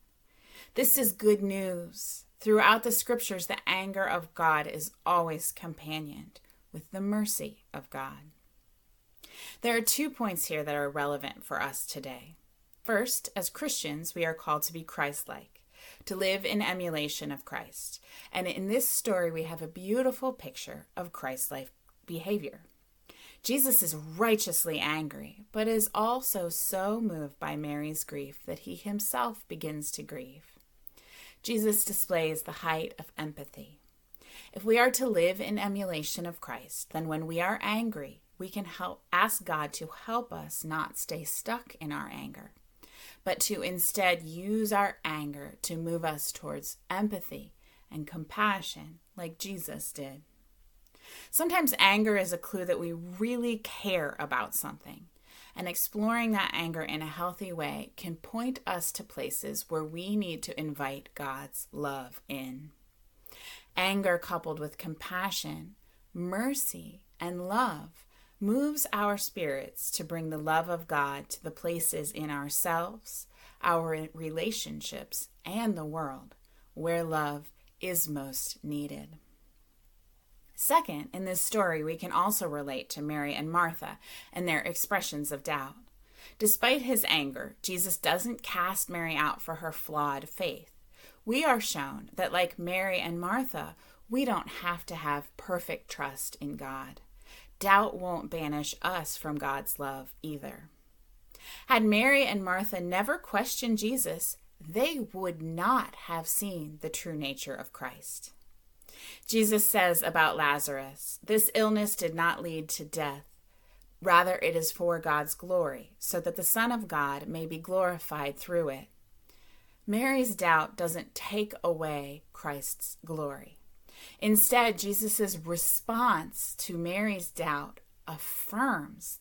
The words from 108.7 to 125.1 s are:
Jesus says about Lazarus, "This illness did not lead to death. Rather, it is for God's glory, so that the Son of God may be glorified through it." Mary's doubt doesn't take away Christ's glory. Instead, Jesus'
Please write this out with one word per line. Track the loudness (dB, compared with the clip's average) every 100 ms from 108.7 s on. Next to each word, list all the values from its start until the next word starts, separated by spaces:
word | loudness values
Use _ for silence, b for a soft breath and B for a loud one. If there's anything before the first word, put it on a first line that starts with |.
| _ B B B B 0
Jesus | 6 6 6 6
says | 6 6 6
about | 2 6 6 6
Lazarus, | 4 2 0 -4 -6 -10 -10 -8
"This | 2 4 4
illness | 4 4 4 2 0
did | -2
not | 2 2 2
lead | -2 -6 -4
to | -6
death. | -6 -4 -2 -4 -12 -20 _ b b b b -2
Rather, | 8 10 10 4
it | 4
is | 2 0
for | 2 2 2
God's | 4 2 2
glory, | -4 0 2 2 -2 -12 -8
so | -2 -2
that | -2 0
the |
Son | 2 4 4
of | 2 0
God | 0 0 -2 -4
may | -6
be | -4 -6
glorified | 0 2 2 2 -6 -4 -4 -6
through | -2 0 0
it." | -2 -10 -20 -20 -20 -20 b b b b b
Mary's | -2 2 4 4 2 2
doubt | 4 6 4 -2
doesn't | -2 -2 -6
take | -10 -4 -2 -2 0
away | 0 2 0 -4 -6 -12 -16
Christ's | -10 -6 -6 -6 -6 -6 -8
glory. | -8 -4 -4 -6 -12 -20 -20 -20 -20 B B B
Instead, | 6 8 8 8 6 4
Jesus' | 0 0 2